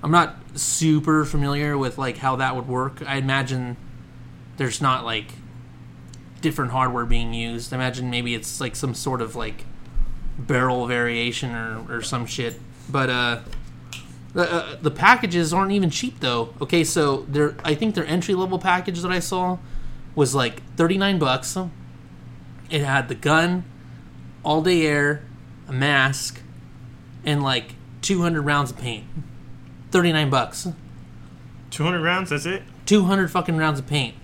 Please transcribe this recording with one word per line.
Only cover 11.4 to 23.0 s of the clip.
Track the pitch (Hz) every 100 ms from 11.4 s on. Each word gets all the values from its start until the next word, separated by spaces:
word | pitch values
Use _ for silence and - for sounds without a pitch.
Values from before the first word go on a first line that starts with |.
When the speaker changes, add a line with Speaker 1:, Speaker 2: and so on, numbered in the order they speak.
| 131
Speaker 1:
or, | 117 113 110 113
or | 120
some | 110 127 117
shit. | - 117 - - - -
But, | 135 131
uh, | 123 123 117 - - - - - - - - -
the, | 185 170
uh, | 170 127 143
the | 151
packages | 139 185 240 220 175 160
aren't | 175 196
even | 202 185
cheap, | - 247 -
though. | 127 120 117 -
Okay, | 139 170
so | 160 - 147 135 -
their, | 143 147 143
I | 185 214
think | 220 208
their | 151
entry-level | 170 175 185 185 180
package | 190 180 180 170
that | 180
I | 180
saw | 170 190 180 180 - - - - - -
was, | 139
like, | 135 120 - - -
thirty-nine | 165 190 196 185
bucks. | 143 131 - 190 180 - - - - - - - - - -
It | 160
had | 143 135